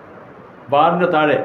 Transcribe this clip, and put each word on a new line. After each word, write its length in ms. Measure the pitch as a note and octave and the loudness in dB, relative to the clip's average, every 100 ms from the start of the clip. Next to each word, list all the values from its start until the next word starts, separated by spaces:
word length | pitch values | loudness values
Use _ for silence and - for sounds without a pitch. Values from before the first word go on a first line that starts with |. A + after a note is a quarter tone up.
| - - - - - - - | -20 -20 -20 -20 -20 -20 -4
വാർഡിൻ്റെ 380 | C#3 D#3+ F3 F3+ D#3 | 0 0 0 -2 0
താഴെ 220 | D3+ C3+ | 0 -2